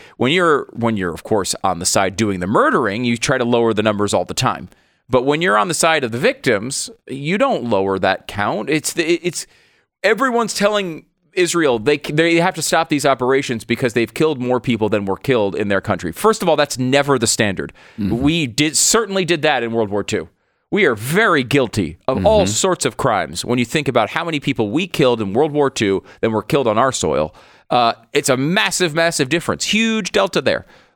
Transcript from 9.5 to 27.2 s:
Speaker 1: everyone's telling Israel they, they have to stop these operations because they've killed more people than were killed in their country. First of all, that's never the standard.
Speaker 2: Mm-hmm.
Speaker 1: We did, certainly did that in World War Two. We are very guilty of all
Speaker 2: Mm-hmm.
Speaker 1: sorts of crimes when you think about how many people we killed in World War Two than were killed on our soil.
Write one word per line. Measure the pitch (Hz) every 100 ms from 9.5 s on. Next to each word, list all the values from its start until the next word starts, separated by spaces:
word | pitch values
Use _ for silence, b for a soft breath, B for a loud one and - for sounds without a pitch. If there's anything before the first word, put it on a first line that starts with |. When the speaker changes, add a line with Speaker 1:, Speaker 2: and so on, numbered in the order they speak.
| b b b b _
Speaker 1:
everyone's | 190 220 269 233 226
telling | - 208 208 185 156 - _ _
Israel | - 175 175 151 120
they, | 110 147
they | - 156 170 165
have | 175 180
to |
stop | - 165 165
these | 147 143
operations | 127 127 135 139 117 -
because | 120 127
they've | 117 113
killed | - 160 139
more | 123 123
people | - 113 107
than | 104 98
were | 95
killed | - 123 101 -
in | 101
their | 95
country. | - 92 87
First | 85 214 220
of | 180
all, | 147
that's | 143 -
never | 127 139 143 131
the | 113
standard. | - 107 90 73 B B B
Speaker 2:
Mm-hmm. | 101 117
Speaker 1:
We | 139 170 139
did, | 110 151 139
certainly | - 220 208 196 165
did | 170
that | 151 135
in | 117
World | 113 107
War | 101
Two. | 98 101 - _ _ _ -
We | 196 175
are |
very | 110 120 175 220 160
guilty | 123 139 117 - 80 - -
of | 131 95
all | 214
Speaker 2:
Mm-hmm. | 95
Speaker 1:
sorts | 110 190 175 135
of | -
crimes | 131 104 78 80
when | - 123
you | 117
think | 156 143
about | 120 104
how | 160
many | 170 151
people | 143 123 107
we | 135 190
killed | - 135 120
in | 98
World | 104 156
War | 147 139
Two | - 104 95 B B
than | 113
were | 110
killed | - 143 120
on | 107
our | 131
soil. | - 85 69